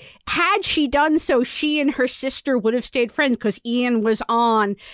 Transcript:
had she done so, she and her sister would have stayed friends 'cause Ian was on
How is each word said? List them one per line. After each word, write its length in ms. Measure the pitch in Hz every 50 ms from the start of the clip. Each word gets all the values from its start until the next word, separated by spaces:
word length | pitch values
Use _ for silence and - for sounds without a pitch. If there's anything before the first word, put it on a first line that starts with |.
| - - - _ -
had 380 | - - 277 339 349 403 427 370
she 200 | - - 330 294
done 340 | 254 247 285 294 311 302 311
so, 220 | - - 262 254
she 380 | 254 - - - - 302 302 302
and 140 | 285 277 262
her 120 | - 247
sister 520 | 254 - - - 269 262 - - 285 269
would 160 | 247 190 220 233
have 100 | 247 226
stayed 260 | - - 269 240 233
friends 280 | - - 302 277 240
'cause 240 | - - 214 190 - -
Ian 360 | 240 233 247 247 247 240 226
was 200 | 208 226 220 - -
on 480 | - 233 233 233 233 226 220 214 202 202 - - -